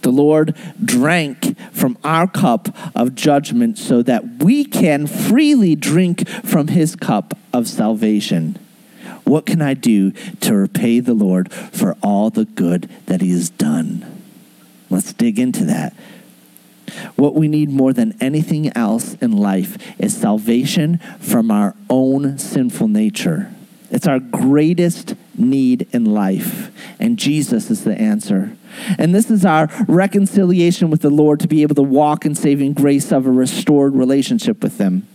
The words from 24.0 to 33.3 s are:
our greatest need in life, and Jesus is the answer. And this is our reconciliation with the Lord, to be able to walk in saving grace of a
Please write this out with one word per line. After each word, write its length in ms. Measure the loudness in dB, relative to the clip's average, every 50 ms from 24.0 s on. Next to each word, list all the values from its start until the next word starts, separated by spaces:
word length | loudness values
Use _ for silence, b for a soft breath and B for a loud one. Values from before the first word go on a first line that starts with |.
| 0 0
our 120 | 0 0
greatest 960 | -2 -4 -6 -2 0 2 2 4 4 2 2 2 0 0 -2 -4 -8 -12 -12 -14 -14 -18 -4
need 520 | -2 0 0 2 2 2 2 0 0 -2 -4
in 140 | -2 0 0
life, 680 | 2 2 0 0 0 -2 -2 -4 -6 -8 -10 -12 -14 B B B B B B
and 180 | -2 -2 -2 0
Jesus 540 | 0 -2 0 0 -2 -2 -2 -4 -2 -2
is 120 | -4 -2 -2
the 160 | -4 -2 0
answer. 520 | 0 0 0 -2 -2 -2 -2 -2 -2 -4 -8 -16 B B B B B B -2 B
And 160 | 2 2 2
this 160 | 2 2 2
is 140 | 2 2 4
our 220 | 4 4 4 2 0 B B 0 B
reconciliation 1040 | 4 2 2 2 2 0 0 2 2 2 2 4 4 4 4 2 2 2 0 0
with 100 | 0 2
the 80 | 2 2
Lord, 300 | 4 4 4 4 4 2
to 80 | 0 0
be 160 | 2 2 2
able 100 | 2 2
to 80 | 2
walk 420 | 2 2 4 2 2 2 0 0 -2
in 120 | -4 -4
saving 380 | 0 0 0 2 2 0 -2 0
grace 380 | 2 2 2 2 2 0 0
of 140 | 0 0 2
a 60 | 2